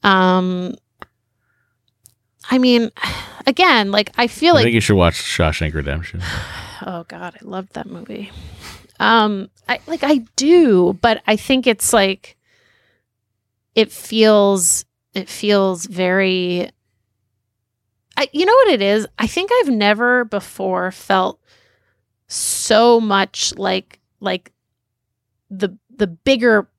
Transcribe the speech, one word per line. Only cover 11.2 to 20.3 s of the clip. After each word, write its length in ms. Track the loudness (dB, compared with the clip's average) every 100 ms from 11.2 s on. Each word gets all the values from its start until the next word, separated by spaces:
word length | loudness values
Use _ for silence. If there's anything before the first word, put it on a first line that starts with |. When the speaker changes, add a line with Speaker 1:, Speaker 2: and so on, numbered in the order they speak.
| 0
Speaker 1:
I 80 | -2
think 320 | 0 0 2
it's 240 | 0 2
like, 440 | 2 2 -2 -12 _ _ _ _ _ _ _ _ _ _ _ _ _ _ -2
it 160 | -2
feels, 920 | -4 -6 2 4 6 4 2 0 -2 -6 _ _
it 140 | -14 -12
feels 580 | -8 0 2 2 -2 -8
very, 840 | -4 0 0 0 -2 -2 -4 -6 _ _ _ _ _ _ _ _ _ _ _ _ _ _ -6
I, 120 | -6
you 120 | 0
know 80 | 4
what 160 | 4 4
it 120 | 4
is? 240 | 2 0 -2 -6
I 120 | -4
think 220 | -4 0
I've 180 | 0 2
never 540 | 2 2 2 2 0
before 680 | 0